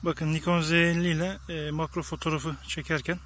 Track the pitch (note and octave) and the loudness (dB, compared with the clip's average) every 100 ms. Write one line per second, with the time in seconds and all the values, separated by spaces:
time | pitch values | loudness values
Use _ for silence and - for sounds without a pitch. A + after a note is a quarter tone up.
0 | F3+ D#3+ D#3 D#3+ D#3+ F3 D#3 E3+ E3+ E3+ | -2 0 0 0 2 2 4 6 6 4
1 | F3 D#3 F3+ G3 - E3 D3+ D3+ D#3+ - | 2 2 0 -4 -8 -6 -4 -2 -2 -4
2 | D#3 D#3+ E3+ D#3 C#3+ C#3+ - - C#3+ D#3 | -6 -4 -2 -2 -2 -6 -6 -8 -2 -2
3 | - F3+ | 0 -6